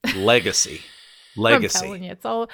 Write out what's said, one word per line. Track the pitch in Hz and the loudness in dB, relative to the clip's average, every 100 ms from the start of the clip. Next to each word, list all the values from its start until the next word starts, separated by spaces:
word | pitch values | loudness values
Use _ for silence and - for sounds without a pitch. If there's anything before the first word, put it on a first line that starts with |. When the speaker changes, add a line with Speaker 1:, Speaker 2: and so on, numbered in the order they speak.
Speaker 1:
<laughs> | - 98 | -6 -2
Speaker 2:
Legacy. | 104 120 101 - - 80 - - - - _ - | 4 4 2 -2 -4 -6 -18 -20 -20 -20 _ -2
Speaker 1:
I'm | |
Speaker 2:
Legacy. | 113 262 208 185 | 4 4 2 -2
Speaker 1:
telling | 190 190 | -4 -10
you, | 180 | -14
it's | 175 226 | -10 -6
all, | 226 233 | -6 -6